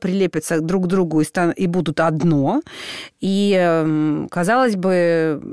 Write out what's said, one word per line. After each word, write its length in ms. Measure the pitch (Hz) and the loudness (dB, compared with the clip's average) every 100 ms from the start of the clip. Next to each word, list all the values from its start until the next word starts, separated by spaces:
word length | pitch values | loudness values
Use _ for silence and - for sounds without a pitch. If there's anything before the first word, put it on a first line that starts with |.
прилепятся 580 | 185 196 180 156 - 165 | -2 0 0 -2 -2 -2
друг 260 | 160 190 180 | 0 0 0
к 20 | |
другу 340 | 190 170 156 | 0 2 0
и 20 | |
стан-, 280 | 151 190 170 | 0 0 0
и 160 | - 185 | 0 -2
будут 320 | 180 151 156 | 0 -2 0
одно. 600 | 160 156 170 147 139 262 - - - - - _ | 0 2 2 2 2 -2 -4 -14 -16 -16 -18 _
И, 320 | 190 196 202 185 | -4 0 2 2
эм, 720 | 175 165 156 156 151 151 - | 2 2 2 0 0 -2 -4
казалось 460 | 175 175 247 254 190 | -4 0 2 2 0
бы, 640 | 190 180 170 165 160 147 - | 0 2 2 2 0 -2 -6